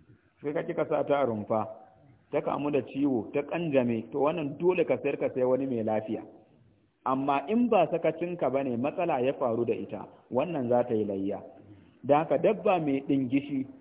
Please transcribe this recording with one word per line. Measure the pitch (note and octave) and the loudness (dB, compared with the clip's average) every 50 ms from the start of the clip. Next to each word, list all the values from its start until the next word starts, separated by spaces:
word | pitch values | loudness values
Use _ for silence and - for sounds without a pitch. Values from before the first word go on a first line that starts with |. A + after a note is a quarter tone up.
| D#2 - A#2+ _ _ _ _ _ | -20 -20 -20 _ _ _ _ _
Sai | - D3 | -8 -4
ka | D3+ E3 | -4 -4
kika | E3 E3 E3+ E3+ D3+ | -4 -4 -2 -4 -2
sa | D#3 D#3+ D3 C#3 | 0 0 -2 2
ta | - C#3+ C#3+ | 2 2 2
a | C3+ | 2
rumfa, | A#2 A2+ G#2+ G2+ - A#2 G#2+ G#2 - - - - - _ _ _ - - _ _ _ | 0 0 -4 -2 0 0 0 0 -4 -8 -16 -18 -20 _ _ _ -20 -20 _ _ _
ta | - D3+ | -4 -2
kamu | D#3 D#3+ - C#3 C#3+ D3 | -2 -2 -4 -2 -2 0
da | D3 C3+ | 0 0
ciwo, | B2 - - C#3 C#3+ C#3+ B2+ A2 G2+ - | -2 -2 -2 0 0 2 2 0 -2 -2
ta | - C#3+ | -4 -4
kanjame, | C#3+ - F3 E3 F3 E3 C3+ C3+ A#2+ A#2+ A#2 A2+ A2+ - | -4 -2 -4 -4 -2 2 2 2 2 2 0 -2 -4 -6
to | - C#3+ | -2 0
wannan | C#3 D3+ D#3+ F3 D#3 C#3 - - | 0 0 0 -2 -4 -6 -6 0
dole | E3 F3+ F3+ F3 D#3 | 0 2 2 2 2
ka | - C3 B2+ | 0 0 0
sayar | - C#3+ D3 - | 0 -4 -2 -2
ka | - C3 - | -4 -4 0
sai | C3 B2+ | 0 2
wani | B2+ B2+ B2+ C3+ | 2 2 2 0
mai | C3+ B2+ A2+ G#2+ | -2 -2 -2 0
lafiya. | A2 A2 G#2+ G#2+ - A2 - - - - - - _ _ _ _ _ _ _ _ _ _ _ _ | 0 0 0 0 -2 -6 -6 -6 -12 -18 -20 -20 _ _ _ _ _ _ _ _ _ _ _ _
Amma | B2 C3+ C3+ C#3 C#3+ C#3 C#3 - - | -2 0 0 2 0 0 0 0 0
in | A3 A#3+ B3 A#3 | 2 2 4 4
ba | A3+ G3 E3 D3 | 6 4 4 4
sakacinka | F3 D#3+ - D#3+ D#3 - E3+ F3 F3+ E3+ D#3+ C3 | 2 0 0 0 0 -2 -6 -6 -4 -2 -2 0
bane, | B2+ C3+ C#3 C3 A#2+ | 0 0 0 0 -2
matsala | A2+ B2 D3+ D#3 F#3+ F3 E3+ D3+ B2+ | -2 -2 -2 -2 -2 -2 0 0 2
ya | B2 C3 D3 | 0 0 0
faru | - C#3+ A#2+ A2+ A#2 A#2 | 0 -2 0 0 0 0
da | A2+ G#2+ | 0 -2
ita, | F#2+ G2+ - G#2+ G2 - - - - _ _ | -2 -4 -8 -10 -12 -12 -14 -18 -20 _ _
wannan | A2 B2 D3+ F3+ E3 C#3+ B2 A#2 | -2 -2 -2 0 -2 -4 0 2
za | B2 A#2+ A#2 | 2 2 2
ta | A#2+ A#2 | 2 0
yi | G#2+ G#2+ | 0 0
layya. | G2+ G2 F#2+ G2 F#2+ - - - - - - - - - - - - _ _ | 0 -2 -2 -2 -4 -4 -6 -10 -14 -20 -20 -20 -20 -20 -20 -20 -20 _ _
Da | - B2 C#3+ D3+ | 2 4 4 4
haka | E3 D3+ D3 B2+ | 6 2 0 2
dabba | - F#3+ G#3+ F3+ F3 G#3 F#3+ F3 | 4 2 2 2 2 2 2 2
mai | D#3 C#3+ C3+ C3+ C3+ - | 2 0 0 0 0 0
ɗingishi, | C#3+ C#3 C3 A#2+ B2+ C#3 C3+ C#3+ C#3+ C3+ C3 - - - | 0 2 2 2 0 0 0 0 -4 -4 -4 -6 -10 -20